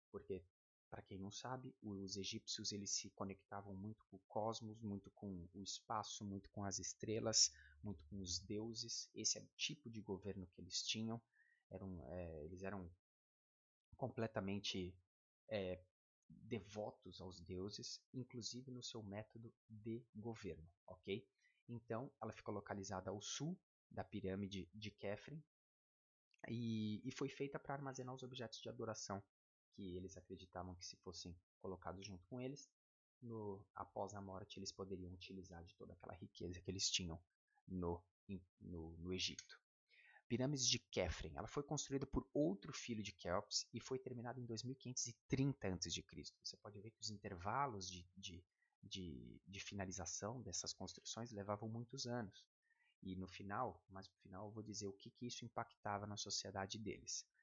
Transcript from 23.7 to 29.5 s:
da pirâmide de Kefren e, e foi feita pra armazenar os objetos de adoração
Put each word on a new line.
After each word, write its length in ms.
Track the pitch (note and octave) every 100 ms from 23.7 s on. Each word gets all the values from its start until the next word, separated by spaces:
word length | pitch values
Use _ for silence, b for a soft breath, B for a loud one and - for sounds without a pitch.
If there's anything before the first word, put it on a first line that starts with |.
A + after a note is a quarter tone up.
| _ -
da 120 | -
pirâmide 640 | F#2 G#2 F#2+ F#2+ G2 G2 E2+
de 180 | G#2+ G#2+
Kefren 500 | - G2 G#2 - D#3 - _ _ _ _ _ _ _ _ _ -
e, 580 | A2+ A#2 A2 G#2+ G#2 B2+
e 60 |
foi 160 | - C3+
feita 300 | - C#3 D3+
pra 160 | -
armazenar 400 | C#3 C3+ C3 B2+
os 80 | B2+
objetos 380 | B2+ B2 A2+ -
de 80 | A2+
adoração 540 | A#2 A2+ G#2+ - G2 - _ _